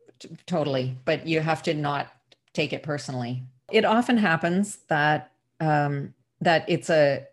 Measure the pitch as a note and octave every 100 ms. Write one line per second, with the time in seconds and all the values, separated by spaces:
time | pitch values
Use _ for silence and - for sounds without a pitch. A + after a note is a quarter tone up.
0 | _ - - D#3+ - F3 D3 C3+ B2+ B2+
1 | - D#3 D#3+ D#3+ D#3 D#3 - D3+ D3 C#3+
2 | C3+ _ _ _ _ - C#3+ C#3 D#3 C#3+
3 | - C3 A#2+ B2+ - _ - A3 G#3 A3
4 | A#3+ A#3+ G3+ E3 E3+ F3+ G3+ - - D#3
5 | D3+ D3+ - _ _ - D#3+ D3+ C#3+ C#3+
6 | C#3+ - _ - F3+ E3 E3 E3+ - D#3+
7 | C#3+ C3 -